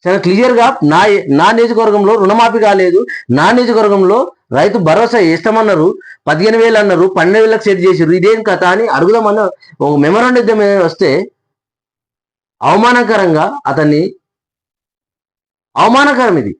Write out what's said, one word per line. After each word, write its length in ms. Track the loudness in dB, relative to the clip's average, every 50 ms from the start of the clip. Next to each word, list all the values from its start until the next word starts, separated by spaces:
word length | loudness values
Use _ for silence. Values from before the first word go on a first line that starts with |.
| _ -2
చాలా 100 | -2 0
క్లియర్ 340 | 0 0 0 2 2 2
గా 260 | 2 2 2 0 0 0 -2
నా, 180 | 0 2 2 2 2 0 0 0 0
నా 220 | 0 2 2 2
నియోజకవర్గంలో 640 | 2 2 0 0 0 0 0 0 0 0 0 0 0
రుణమాఫీ 440 | 2 2 0 2 2 2 0 0 0
కాలేదు, 460 | 0 2 2 2 0 2 0 0 -2 -2 -10 -16 -6 _
నా 200 | -2 0 2 2
నియోజకవర్గంలో 800 | 2 2 0 0 0 0 2 2 2 2 2 2 2 0 -2 -4 -8 _ _ _ -2
రైతు 240 | 0 0 0 0 0
భరోసా 420 | 0 0 0 0 0 0 0 0
ఇస్తామన్నారు, 800 | 0 0 0 -2 -2 -2 -2 0 0 0 0 0 0 -2 -2 -4 -14 -20 -20 _ _ -6
పదిహేను 300 | -4 -2 0 0 2 2
వేలు 200 | 2 2 2 2
అన్నారు, 280 | 0 0 0 0 0 0 0 0
పన్నెండు 300 | 0 0 2 2 2 2
వేలకు 160 | 0 -2 -2
సెట్ 160 | -2 -2 0
చేసారు, 320 | 0 0 0 2 0 0
ఇదేం 320 | 0 0 2 0 0 0 -2
కథ 200 | -4 -4 -2 0
అని 240 | 0 0 0 -2 -2
అడుగుదామన్న 640 | -2 -2 0 0 0 0 0 0 -2 -2 -2 -4 -6 _ _ _ -10 _
ఒక 180 | -4 -2 0 0
మెమరాండం 840 | 0 0 0 0 0 0 0 0 0 0 0 0 0 0 0 0 0
వస్తే 460 | -2 -2 -2 -2 -2 0 -2 -4 -8 _ _ _ _ _ _ _ _ _ _ _ _ _ _ _ _ _ _ _ _ _ _ _ _ _ _
అవమానకరంగా 1000 | -2 0 0 2 2 2 2 2 0 0 -2 -2 0 0 0 0 -2 -4 -6 -8 -8
అతన్ని, 480 | -6 -4 -2 0 0 0 0 -2 -4 -8 _ _ _ _ _ _ _ _ _ _ _ _ _ _ _ _ _ _ _ _ _ _ _ _ _ _ _ _ _ _ _ _ -2
అవమానకరం 600 | 0 0 2 2 0 0 0 0 -2 -2 -2 -2
ఇది. 180 | -4 -6 -10 _